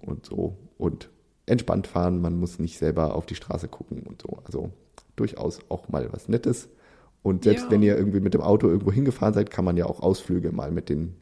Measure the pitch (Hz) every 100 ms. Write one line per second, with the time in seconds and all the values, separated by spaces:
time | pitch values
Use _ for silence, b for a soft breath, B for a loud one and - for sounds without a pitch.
0 | - - - - - 95 - - 87 80
1 | - _ _ _ - 120 - 90 95 -
2 | 90 90 87 87 87 - 82 - 78 78
3 | 78 - - 85 - 85 85 - - -
4 | - - - - - - - - _ _
5 | _ - 113 - - - - - - 73
6 | 60 - - 117 - 120 - b b b
7 | b b 101 92 110 - - 107 104 -
8 | 101 98 95 - 73 104 104 95 98 101
9 | 139 - 107 104 101 - 92 87 85 -
10 | 92 98 - 87 82 85 73 85 - 73
11 | 85 -